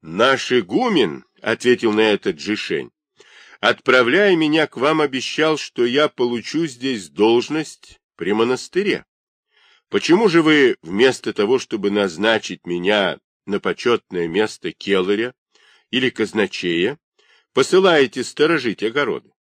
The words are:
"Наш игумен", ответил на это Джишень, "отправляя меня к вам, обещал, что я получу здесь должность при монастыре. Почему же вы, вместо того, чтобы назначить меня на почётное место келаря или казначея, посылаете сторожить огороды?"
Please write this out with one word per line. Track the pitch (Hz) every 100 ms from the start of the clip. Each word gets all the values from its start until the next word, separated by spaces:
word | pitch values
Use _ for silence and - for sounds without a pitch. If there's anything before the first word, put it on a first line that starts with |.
"Наш | 80 87 123 131 -
игумен", | 123 90 139 247 185 98 67 _ _
ответил | 107 113 123 123 117
на | 107
это | 110 101 104
Джишень, | 78 95 107 - 80 62 _ _ _ - - - -
"отправляя | 196 - - 127 120 165 202
меня | 175 156 160 147
к | -
вам, | 135 156
обещал, | 147 131 - - 156 156
что | - -
я | 120 127 147
получу | - 123 120 - 151 165
здесь | 120 131 120 85
должность | - 107 120 - 151 151 - - - _ _
при | 85
монастыре. | 107 117 127 - 180 202 98 _ _ _ _ _ _ _ _ _
Почему | 101 - 175 226
же | 170
вы, | 156 151 131 -
вместо | 80 98 131 120 -
того, | 104 104 127
чтобы | - 110 101
назначить | 101 98 80 107 113 - 90
меня | 87 87 90 104 92 69 _ _
на | - 98
почётное | 95 87 120 113 _ 90 85
место | 87 110 - 87
келаря | - - 98 92 101 82 _ _ _ _ _ _
или | - 127
казначея, | - 107 110 98 - 90 85 98 147 _ _ _ _ _
посылаете | - 135 185 190 160 131 135
сторожить | 117 - 151 165 120 92
огороды?" | 107 127 131 67 _ _